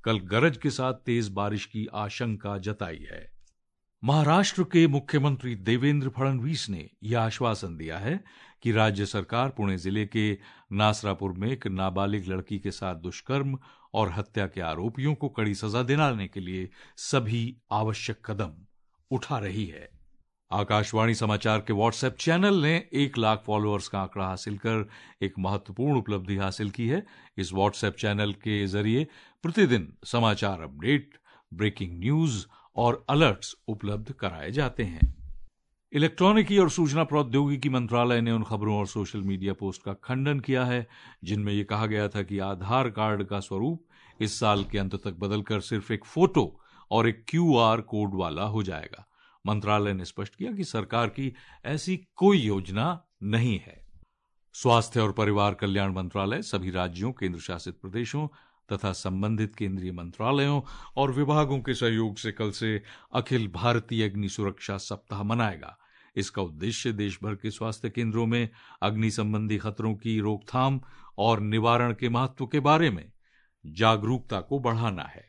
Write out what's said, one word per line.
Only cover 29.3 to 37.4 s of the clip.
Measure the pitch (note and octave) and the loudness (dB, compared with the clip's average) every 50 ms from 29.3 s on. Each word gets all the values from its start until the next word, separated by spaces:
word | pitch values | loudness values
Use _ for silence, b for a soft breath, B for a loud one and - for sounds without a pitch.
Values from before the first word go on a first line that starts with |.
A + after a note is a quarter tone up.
| B B - | B B -6
प्रतिदिन | E3 D#3+ A3 G3+ C#3+ A#2+ G#2+ E2+ D2 - _ - | -2 4 4 6 6 6 2 2 -4 -12 _ -12
समाचार | - - A#2+ A#2 A2 G#2 - A2 G2+ F#2+ E2+ | -2 0 2 4 4 4 2 0 -2 -2 -4
अपडेट, | D#2 D2+ C#2 D2 E2 A#2 D3 C#3+ C#3+ - _ - b b b b b _ | -8 -12 -12 -6 0 0 0 0 0 -6 _ -20 b b b b b _
ब्रेकिंग | - E2+ G#2 G#2 G2 - G2+ F2 E2+ E2+ | -4 0 0 0 0 -2 -8 -8 -6 -4
न्यूज | F2+ A2+ D3 D#3 E3 D#3 A#2+ G2+ F2 b b b b b b | 0 2 2 4 4 2 0 -2 -4 b b b b b b
और | - A#2 A#2+ A#2 - - - | 2 2 2 2 2 -2 0
alerts | C3+ D3 E3 B2+ G2 - - - - _ _ | 4 4 4 4 2 0 -6 -14 -14 _ _
उपलब्ध | - A2 G2+ - G2+ G2+ G#2 G#2+ A2+ | -10 -8 -6 -4 -4 -4 -4 -6 -8
कराए | C3+ _ - F#2+ E2+ D#2+ D2 D#2+ | -10 _ -6 -6 -6 -6 -8 -4
जाते | A2+ C#3+ D3 B2+ - - A#2 | -2 -2 -2 -2 -2 -4 -4
हैं। | F#2 E2 D#2+ - - - - - - - - - - _ _ _ _ _ _ _ _ - | -4 2 2 2 2 2 -6 -12 -14 -12 -12 -14 -16 _ _ _ _ _ _ _ _ 0
इलेक्ट्रॉनिकी | C#3+ D3+ D#3 - - F3+ F#3+ G#3 A3 G#3 - G3+ | 2 2 2 2 4 4 6 8 6 4 6 6
और | G3+ F#3 D#3+ | 6 6 6
सूचना | - - E3 D3 C3+ D#3+ D#3+ | 4 2 2 2 4 2 0
प्रौद्योगिकी | - C#3+ D3+ D3 B2 A2+ C#3 | 2 2 0 2 2 2 2